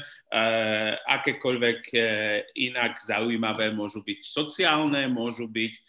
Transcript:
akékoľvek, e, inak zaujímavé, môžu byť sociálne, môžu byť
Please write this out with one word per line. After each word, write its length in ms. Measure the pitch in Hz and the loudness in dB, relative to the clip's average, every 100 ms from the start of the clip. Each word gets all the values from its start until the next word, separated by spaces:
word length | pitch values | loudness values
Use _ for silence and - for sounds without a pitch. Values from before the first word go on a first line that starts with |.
| - - - 110 113 113 110 107 110 - | -2 -18 -2 2 4 2 2 2 0 -2
akékoľvek, 840 | - 135 - 143 131 123 117 117 - | 0 0 0 0 0 2 2 0 0
e, 80 | 120 113 107 107 104 - - 127 | 2 2 2 0 0 -2 -4 -2
inak 320 | 123 117 113 | 0 -2 -2
zaujímavé, 720 | - 104 117 113 113 110 107 107 | -2 0 0 0 0 0 0 -2
môžu 240 | 104 110 | -4 -6
byť 200 | 104 101 | -8 -10
sociálne, 880 | - 147 151 - 175 151 151 143 135 | -6 -4 -4 0 2 4 2 2 0
môžu 400 | 120 117 117 113 | 0 -2 -4 -6
byť 220 | 110 113 - | -2 -2 -4